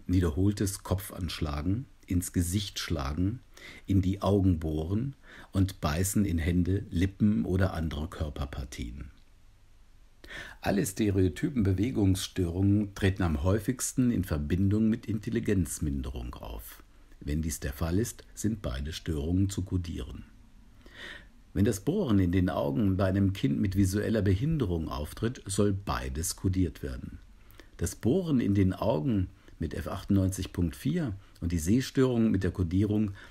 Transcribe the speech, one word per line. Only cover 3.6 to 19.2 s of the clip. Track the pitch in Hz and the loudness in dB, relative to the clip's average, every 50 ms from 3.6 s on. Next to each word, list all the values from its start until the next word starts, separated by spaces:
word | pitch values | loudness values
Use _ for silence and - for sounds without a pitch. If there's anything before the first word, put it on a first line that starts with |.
| - - - - - | -20 -20 -20 -10 -4
in | - 101 98 | 0 2 2
die | 90 92 95 98 | 2 2 0 0
Augen | - 95 98 104 95 98 90 78 | 2 4 4 6 6 4 4 2
bohren | 80 80 78 78 78 82 95 110 120 139 135 - - - - - - - | 0 -2 -2 -2 -2 -2 -2 -2 -2 -4 -6 -10 -16 -20 -20 -20 -12 -4
und | - 98 98 95 - - | 0 0 2 0 0 -2
Beißen | - 80 71 85 95 98 - 110 101 | -2 0 0 0 0 0 2 2 2
in | 98 85 82 | 2 0 0
Hände, | 80 82 87 90 87 87 92 101 101 - | 0 2 2 2 2 2 0 -2 -2 -2
Lippen | - 87 87 98 - - 110 104 107 113 113 | -2 0 0 0 0 2 2 2 2 2 0
oder | - 90 92 95 92 - | 2 2 2 2 2 0
andere | 85 82 80 76 76 76 80 | -2 -4 -4 -4 -4 -6 -6
Körperpartien. | - - 82 76 69 - - 67 - - - - - - - - 67 69 71 - - - - - - - - - - - - - - - - - - - - - - - - - - - - - - - | -6 -6 -6 -6 -4 -6 -6 -6 -6 -8 -10 -8 -8 -8 -8 -8 -10 -12 -14 -16 -18 -20 -20 -20 -20 -20 -20 -20 -20 -20 -20 -20 -20 -20 -20 -20 -20 -20 -20 -20 -20 -20 -20 -16 -14 -14 -14 -14 -12 -4
Alle | - - - 202 156 | -2 0 2 2 2
stereotypen | 139 - - 113 104 95 98 95 92 90 - - 170 151 123 | 0 0 0 2 2 4 4 4 2 2 0 -4 -2 0 2
Bewegungsstörungen | 104 98 98 92 101 127 135 - 104 95 95 95 - - - - 92 85 85 90 98 101 101 104 104 101 - | 2 2 2 2 0 0 0 2 4 4 4 2 0 -4 -2 -2 -2 0 0 2 4 4 4 4 2 0 -2
treten | - - 98 92 - | 0 2 2 2 2
am | 95 85 78 71 71 | 2 0 0 0 2
häufigsten | 95 98 113 - - 123 - - - - - 127 123 | 2 2 2 0 -2 -4 -4 -4 -4 0 0 2 2
in | 117 98 87 | 2 0 0
Verbindung | - 82 73 73 73 82 87 98 98 101 107 110 110 | -2 -2 -2 -2 0 0 2 2 2 2 4 4 2
mit | 110 - - | 2 0 -2
Intelligenzminderung | - 101 110 - 117 113 117 110 107 104 95 87 - - - 80 76 69 67 65 67 62 62 60 62 62 | -4 -6 -6 -4 -2 -2 -2 0 2 2 2 0 0 -2 -4 -4 -2 -2 -2 -4 -6 -6 -8 -8 -8 -10
auf. | - 57 57 55 52 - - - - - - - - - - - - | -10 -10 -10 -10 -10 -12 -14 -18 -20 -20 -20 -20 -20 -20 -20 -18 -12
Wenn | - 73 73 80 78 | -6 -4 -2 -2 -2
dies | 80 78 - | -2 -4 -4
der | - 76 69 | -6 -6 -4
Fall | - 87 82 85 95 | -2 -2 0 2 0
ist, | 120 - - - - - - | 0 -2 -4 -10 -16 -18 -8
sind | - - 104 113 107 - | -4 -2 -2 -2 -2 -4
beide | 76 67 69 69 73 82 | -6 -6 -6 -6 -6 -8
Störungen | - - - 82 73 | -8 -6 -4 -4 -2